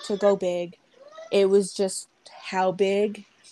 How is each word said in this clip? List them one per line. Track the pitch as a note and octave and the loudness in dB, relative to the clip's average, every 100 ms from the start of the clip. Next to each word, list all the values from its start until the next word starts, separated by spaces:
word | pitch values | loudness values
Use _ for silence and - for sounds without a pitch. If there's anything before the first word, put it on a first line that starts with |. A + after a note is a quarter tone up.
to | - G3+ | -8 0
go | G3+ G3 | 2 2
big. | F#3 F3 F3 - _ _ - - - | 0 -4 -6 -12 _ _ -20 -20 -2
It | G3+ G3 | 2 4
was | G3 F#3+ | 4 2
just | - F#3+ - - _ - | -2 -4 -4 -14 _ -20
how | - - F#3+ F#3 | -18 -8 -2 -2
big, | F3+ G3 G3 G#3+ G#3 - _ _ | 0 0 2 -2 -4 -16 _ _